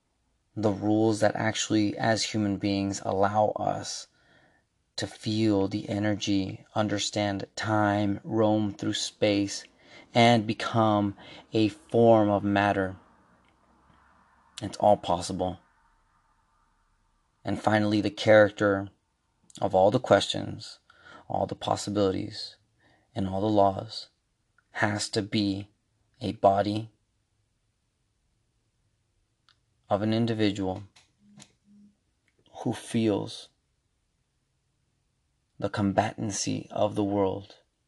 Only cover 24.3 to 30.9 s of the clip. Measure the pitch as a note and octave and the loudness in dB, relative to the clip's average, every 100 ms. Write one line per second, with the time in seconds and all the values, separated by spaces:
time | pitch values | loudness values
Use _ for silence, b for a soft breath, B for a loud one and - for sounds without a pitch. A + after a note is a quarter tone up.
24.3 | _ _ _ _ - G#2+ G#2 - A2+ G#2 | _ _ _ _ -2 -2 -2 -4 -4 -2
25.3 | A2 G2+ G2 G2+ _ _ _ _ _ G2 | -2 -2 -4 -8 _ _ _ _ _ -8
26.3 | G#2 G2 G2 G2+ G#2+ A2+ _ _ _ _ | 2 4 4 0 -4 -8 _ _ _ _
27.3 | _ _ _ _ _ _ _ _ _ _ | _ _ _ _ _ _ _ _ _ _
28.3 | _ _ _ _ _ _ _ _ _ _ | _ _ _ _ _ _ _ _ _ _
29.3 | _ _ _ _ _ _ G2+ A2 A2 A#2 | _ _ _ _ _ _ -2 0 0 0
30.3 | A2 G#2 F#2+ F#2 F#2+ G2+ | 0 0 0 -4 -6 -12